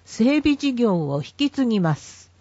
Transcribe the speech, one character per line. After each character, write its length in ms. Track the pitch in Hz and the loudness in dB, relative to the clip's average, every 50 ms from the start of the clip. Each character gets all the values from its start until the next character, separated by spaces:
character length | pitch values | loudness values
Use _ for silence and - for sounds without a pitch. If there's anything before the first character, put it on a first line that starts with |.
| _ | _
整 380 | - - - 226 262 294 302 285 | -12 -4 0 2 2 2 2 2
備 140 | 302 285 | 2 0
事 180 | 269 285 285 254 | 0 0 -2 -2
業 340 | 233 240 220 185 170 156 139 | 0 0 2 2 0 0 -2
を 140 | 139 147 143 | -4 -4 -6
引 100 | - - | -8 -6
き 160 | - 285 277 | -4 -4 -2
継 140 | - 269 269 | -2 -2 -2
ぎ 160 | 240 220 202 | 0 0 0
ま 160 | 175 160 147 | 0 0 0
す。 340 | - - - - - - _ _ _ | -2 -6 -12 -20 -20 -20 _ _ _